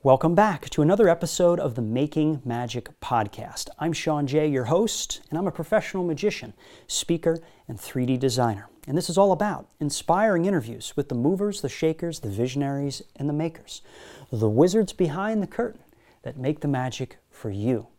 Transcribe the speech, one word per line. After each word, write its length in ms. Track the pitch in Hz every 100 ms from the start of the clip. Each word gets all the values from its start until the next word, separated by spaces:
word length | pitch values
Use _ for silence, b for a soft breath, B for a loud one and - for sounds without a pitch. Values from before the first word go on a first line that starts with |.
Welcome 300 | 139 131 160
back 340 | 170 214 165 -
to 140 | -
another 260 | 151 202 202
episode 500 | 165 165 - 175 170
of 180 | 147 120
the 40 |
Making 640 | 110 120 147 156 151 151
Magic 460 | 120 117 123 120 - -
Podcast. 680 | - 123 104 - 110 - - -
I'm 160 | 156
Sean 320 | 156 - 147 143
Jay, 200 | 147 156
your 180 | 135
host, 580 | 120 165 220 - - - -
and 80 | 156
I'm 80 | 190
a 40 |
professional 540 | - 156 214 - 190
magician, 480 | 180 156 208 196 113 - B B B
speaker, 520 | - - 165 165 165 B B B
and 120 | 113
three 240 | - 135
D 140 | 123 127
designer. 500 | 131 120 120 98 - _ -
And 120 | 147
this 100 | 175
is 80 | 175
all 160 | 196
about 380 | 175 208 170 - _
inspiring 640 | 147 - - 180 220 180
interviews 500 | 180 185 113 120 -
with 140 | - 139
the 60 |
movers, 480 | 123 131 190 208 196
the 80 | 135
shakers, 500 | - 160 160 170 156
the 80 | 110
visionaries, 720 | 98 127 131 139 139 143 131 - -
and 140 | 139
the 20 |
makers, 480 | 147 160 160 - - B B B B B
the 200 | 113 110
wizards 420 | 110 175 208 208
behind 500 | - 170 151 202 220
the 40 | 190
curtain 340 | - 240 - _ b b b
that 160 | 123 127
make 240 | 131 151
the 80 | 147
magic 480 | 135 127 - 131 - _
for 180 | - 113
you. 380 | 101 110 120 110